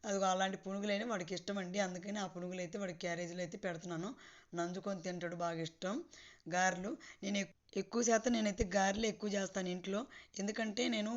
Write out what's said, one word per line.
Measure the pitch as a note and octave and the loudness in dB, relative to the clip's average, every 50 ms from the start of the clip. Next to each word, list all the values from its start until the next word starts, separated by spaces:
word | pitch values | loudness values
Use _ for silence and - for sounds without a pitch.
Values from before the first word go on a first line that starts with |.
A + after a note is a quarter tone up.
| - | -2
అదిగో | A3 G3+ G3 G3 | 0 0 2 4
అలాంటి | F#3+ F#3 F#3 F#3+ F#3+ F#3+ G3 - | 4 4 4 2 2 0 -4 -6
పునుగులైనా | F#3+ G3 G3+ G3+ G#3 G3+ G3+ A3 A#3+ | -6 -4 -2 0 0 0 0 0 0
వాడికి | A3+ F#3+ F3+ D#3+ F3+ | -2 -2 -2 -2 -4
ఇష్టం | E3+ F3 - G3+ G3+ | -6 -4 -4 -4 -2
అండి, | F#3 F3+ F3+ G#3 G3+ | -2 -2 0 0 0
అందుకని | F#3 F3+ F3+ E3+ G3+ G3+ G#3+ G3 | 0 0 -6 -6 -4 -4 -2 -4
ఆ | |
పునుగులు | F#3 - F3 F3 F3+ F3+ F#3 F3+ | -4 -4 -6 -6 -4 -4 -4 -4
అయితే | E3 E3 G#3 | -4 -4 -4
వాడి | G3+ F#3 F3 E3+ F#3+ | -4 -4 -4 -4 -2
క్యారేజీలో | F3 E3+ E3+ F3 E3+ E3+ F3+ F3+ | -2 -2 -2 -2 -4 -2 -4 -4
అయితే | E3+ F3+ G3+ | -4 -4 -4
పెడుతున్నాను. | - F#3+ E3 D#3+ - F3+ E3+ D#3+ E3+ G#3 C#4 - - - - - - _ - E3+ | -4 -4 -4 -4 -4 -4 -4 -2 -2 -4 -6 -8 -14 -20 -20 -20 -20 _ -2 -2
నంజుకొని | E3+ E3+ F3+ F#3+ F3 G3+ G3 F#3 D#3 | -2 0 -2 -4 -2 -4 -4 -2 -4
తింటాడు | F#3 F3+ F3 E3+ F3 F3 | -4 -4 -2 -4 -4 -2
బాగా | E3+ F3 E3+ E3 E3 E3 | -2 -2 0 0 0 -2
ఇష్టం | D#3+ - _ - F#3 G#3 D4 F4 - - - - - - - _ E3 E3 | -4 -4 _ -4 -2 -2 -2 -4 -8 -14 -20 -20 -20 -20 -14 _ 0 2
గారెలు. | F3+ F#3 F#3 F3+ F3+ F3+ G#3 - - - - - - | 4 4 4 4 2 -2 -4 -4 -6 -8 -16 -14 -8
నేను | - G3 G3+ G3+ | -4 0 0 0
ఎక్-, | G3 - - _ _ _ - G3 G3 | 0 -2 -6 _ _ _ -4 -4 -2
ఎక్కువ | - - A#3 A#3+ | 0 0 2 4
శాతం | A3 A3+ A3 A3+ B3 A#3+ | 6 6 6 6 4 4
నేనైతే | A3+ A3 G#3 G3 - A3+ F#3 F#3 | 4 4 2 2 2 0 4 6
గారెలు | G3+ F#3+ G3 G3 G#3 A3+ A3 G3+ | 6 6 6 4 4 2 2 0
ఎక్కువ | - - G#3 | 0 -2 0
చేస్తాను | G3 G3+ G3 F#3 - G3+ F#3 F#3 F3+ | 0 0 0 0 0 -2 0 0 -2
ఇంట్లో, | F#3 F3+ G3 F#3+ G3+ C4 - - - - - _ - | -2 -2 0 0 0 0 -2 -10 -20 -20 -16 _ -4
ఎందుకంటే | G3 G3+ G#3+ - A3+ A3 G3+ A3 B3 B3+ A#3 | -2 -2 0 0 -2 -2 0 2 2 2 2
నేను | G#3+ G#3 G#3+ A#3 | 2 2 0 0